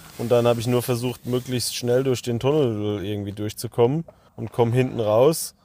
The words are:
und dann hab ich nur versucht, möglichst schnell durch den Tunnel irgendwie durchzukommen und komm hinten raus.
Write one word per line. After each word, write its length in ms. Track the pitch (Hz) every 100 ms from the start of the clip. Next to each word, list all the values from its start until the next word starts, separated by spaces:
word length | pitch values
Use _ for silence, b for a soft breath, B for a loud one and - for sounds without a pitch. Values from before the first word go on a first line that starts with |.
| B -
und 140 | 117
dann 160 | 120 117
hab 100 | 120
ich 100 | 113
nur 160 | 123
versucht, 440 | 120 120 123 117 -
möglichst 480 | 123 123 123 - -
schnell 280 | 120 123
durch 180 | 139 120
den 180 | - 117
Tunnel 640 | 131 156 131 104 104 104
irgendwie 280 | 95 104 101
durchzukommen 720 | 101 104 - 117 - 120 151 165 B B -
und 160 | 113
komm 200 | - 117
hinten 280 | 123 127 117
raus. 540 | 107 107 135 165 - b